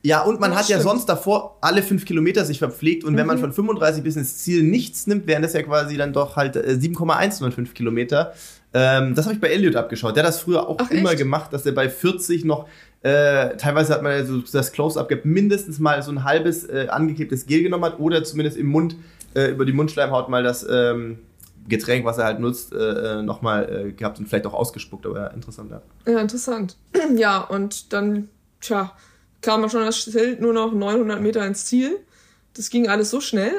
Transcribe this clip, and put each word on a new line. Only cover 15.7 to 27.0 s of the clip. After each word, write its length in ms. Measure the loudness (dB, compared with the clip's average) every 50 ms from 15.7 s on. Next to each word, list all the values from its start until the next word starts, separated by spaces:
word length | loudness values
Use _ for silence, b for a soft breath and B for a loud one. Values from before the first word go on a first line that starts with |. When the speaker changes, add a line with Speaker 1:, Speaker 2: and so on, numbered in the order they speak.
| -4 0
Speaker 1:
mal 220 | 2 2 2 2 -2
so 80 | -4
ein 120 | -6 -4 0
halbes, 400 | 2 2 2 2 0 -2 -2 -6
äh, 220 | -6 -4 -4 -2 -2
angeklebtes 560 | 0 0 0 0 0 -4 -4 -4 -4 -6 -2
Gel 160 | 0 2 2 2
genommen 220 | 2 0 0 0
hat 140 | -2 -2 0
oder 240 | -2 0 0 0 -2
zumindest 320 | -2 -4 -2 -2 -2 -2
im 100 | -2 -2
Mund, 280 | 2 2 2 2 0 -4 B B B B B B B 0
äh, 140 | 0 2 2
über 140 | 2 2 0
die 80 | 2 2
Mundschleimhaut 560 | 2 0 0 2 0 0 2 2 0 0 0
mal 140 | 0 2 2
das, 220 | 2 0 -2 -2 0
ähm, 500 | 2 4 4 2 2 -2 -4 -8 -10 -14 -16 -20 _ _ -20 -20 _ -20 -4
Getränk, 380 | -2 -2 -2 0 0 0 2 2
was 120 | -2 0
er 60 | 0 0
halt 140 | 0 0 0
nutzt, 320 | -2 -4 -4 -6 -12 -8
äh, 60 | -4 -2 -2 0 0 -2 -2 -4 -4 -4
äh, 20 | -4
nochmal, 640 | -6 -6 -4 -2 0 0 0 -2 -2 -4 -6 -6
äh, 40 | -8
gehabt 280 | -8 -6 -6 -8 -6 -8
und 100 | -8 -4
vielleicht 160 | -4 -2 -2
auch 80 | -2 -4
ausgespuckt, 520 | -4 -4 -4 -6 -12 -16 -14 -18 -12 -10
aber 120 | -8 -8 -6
ja, 80 | -8
interessant, 420 | -8 -10 -12 -14 -14 -16 -16 -16 -16
ja. 100 | -16 -18 -18 _ _ -8 -2 0
Speaker 2:
Ja, 120 | 0 2
interessant. 560 | 0 -2 -4 -6 -6 -4 -4 -4 -4 -8 -8 _ _ _ -2
<clears throat> 240 | 0